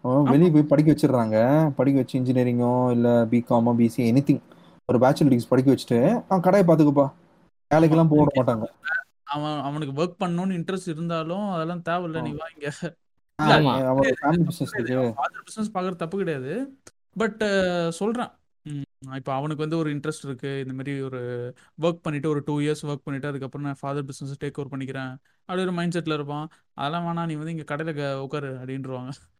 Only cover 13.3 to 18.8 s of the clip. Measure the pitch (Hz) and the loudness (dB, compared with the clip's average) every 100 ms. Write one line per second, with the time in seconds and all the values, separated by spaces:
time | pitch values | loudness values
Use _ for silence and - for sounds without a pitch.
13.3 | - 151 147 143 120 131 131 135 123 143 | -2 4 4 4 2 0 2 2 0 0
14.3 | 170 147 - 170 - 117 127 123 113 160 | 2 0 -2 -6 -4 -2 -2 -2 -2 -8
15.3 | - - - 208 185 185 175 160 196 175 | -8 -16 -8 -6 -4 -6 -6 -6 -4 -4
16.3 | 143 127 202 277 - - _ _ 185 220 | -6 -6 -8 -8 -14 -20 _ _ -4 -4
17.3 | 220 214 196 185 175 170 170 202 240 214 | -2 0 2 0 0 -2 -2 -4 -4 -8
18.3 | _ _ _ 151 143 | _ _ _ -12 -10